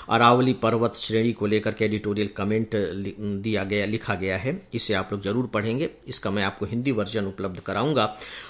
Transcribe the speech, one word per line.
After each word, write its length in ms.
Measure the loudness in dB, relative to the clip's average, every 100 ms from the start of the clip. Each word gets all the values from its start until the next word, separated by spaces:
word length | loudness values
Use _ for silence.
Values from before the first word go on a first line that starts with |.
| 0
अरावली 420 | 6 8 8 4
पर्वत 440 | 4 2 2 2 0
श्रेणी 360 | 0 2 2
को 140 | 0 0
लेकर 260 | 2 0
के 120 | 0
editorial 440 | 0 0 0 -2 -2
comment 420 | -2 0 0 0
लि-, 460 | 0 -2 -2 -6 -6
दिया 440 | -4 -2 0 -2
गया, 220 | 0 0 0
लिखा 280 | -2 -2
गया 220 | -2 -2 -2
है। 300 | -2 -6 -6
इसे 200 | -2 0
आप 140 | 0 -2
लोग 100 | -4
जरूर 240 | -2 -2 0
पढ़ेंगे, 440 | -2 0 -2 -4 -6 -8
इसका 220 | -4 -2
मैं 140 | 0
आपको 220 | -2 -2 -4
हिंदी 260 | -2 0
version 320 | 0 0 -2
उपलब्ध 360 | -4 -4 -6 -6
कराऊंगा। 580 | -4 -2 2 2 0 -2 -14 -14